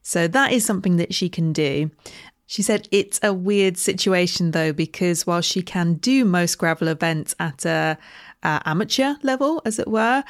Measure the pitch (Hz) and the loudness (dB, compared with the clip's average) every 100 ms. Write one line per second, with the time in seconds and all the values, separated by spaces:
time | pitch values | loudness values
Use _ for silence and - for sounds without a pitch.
0 | - 175 170 254 269 254 - 190 196 175 | -2 0 2 2 2 2 0 -2 2 0
1 | 170 - 180 175 160 156 151 139 156 - | 0 -2 -4 -2 -2 0 0 0 -2 -6
2 | - - - _ _ - 202 208 - 202 | -20 -20 -20 _ _ -6 0 0 2 0
3 | 196 - 214 190 180 202 190 180 - 185 | 0 -2 0 0 0 2 2 0 -4 -2
4 | - 185 180 - 170 165 160 151 160 - | 2 2 2 0 0 0 0 0 -4 -2
5 | 180 170 - 175 170 190 180 190 170 165 | 0 0 0 0 0 -4 -4 -2 0 0
6 | 247 262 226 180 175 - 170 165 160 160 | 2 2 4 2 0 0 -2 0 -2 0
7 | 165 160 - - 165 - 170 160 156 156 | 0 -2 -4 -4 -6 -4 -2 0 0 -2
8 | - - - - 170 151 - 156 214 - | -8 -20 -20 -6 -2 -2 0 -2 0 0
9 | 269 285 269 262 277 320 - 220 - 220 | 0 0 -2 0 0 0 -4 -4 -2 0
10 | 226 262 | 2 0